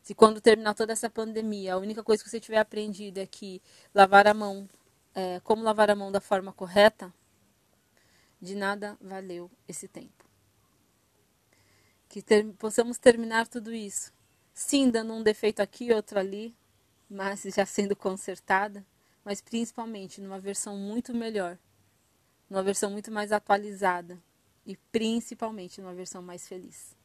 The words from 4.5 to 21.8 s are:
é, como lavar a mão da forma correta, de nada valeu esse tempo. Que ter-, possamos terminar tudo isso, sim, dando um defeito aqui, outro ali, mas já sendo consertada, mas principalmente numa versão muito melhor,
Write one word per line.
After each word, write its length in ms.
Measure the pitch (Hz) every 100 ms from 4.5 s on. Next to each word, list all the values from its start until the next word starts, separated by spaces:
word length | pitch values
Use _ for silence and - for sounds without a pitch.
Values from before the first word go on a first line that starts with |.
| 196 196 _ _ _ _
é, 260 | - 185 180
como 200 | - 220
lavar 300 | 226 214 208
a 40 | 202
mão 160 | 196
da 80 | 196
forma 320 | - 196 190
correta, 640 | - 185 190 214 _ 185 _ _ _ _ _ _ _ _ _ _ _ _ _
de 140 | 180 196
nada 420 | 196 208 208 208
valeu 500 | 190 190 190 175 175 _ -
esse 200 | 175 190
tempo. 380 | - - _ _ _ _ _ _ _ _ _ _ _ _ _ _ _ _ _ _ _ _
Que 140 | 208
ter-, 320 | - 214 214
possamos 440 | 185 214 226 233 240
terminar 500 | 254 233 226 226 233
tudo 260 | 247 214
isso, 380 | 226 208 - - _ _ _ _
sim, 360 | - - 285 262
dando 240 | 226 226
um 80 | 226
defeito 380 | 214 214 214 214
aqui, 340 | 196 - 240
outro 240 | 220 - 208
ali, 380 | 190 202 226 _ _ _ _ _ _
mas 340 | 196 196 202
já 220 | 196 190 190
sendo 300 | - 202 202
consertada, 880 | 196 190 - 180 - 190 208 202 190 _ _ _
mas 180 | 202 202
principalmente 800 | _ 233 233 - 226 214 190 -
numa 180 | 196 196
versão 360 | 196 196 214 202
muito 380 | 196 226 254
melhor, 440 | 233 226 214 180 180 _ _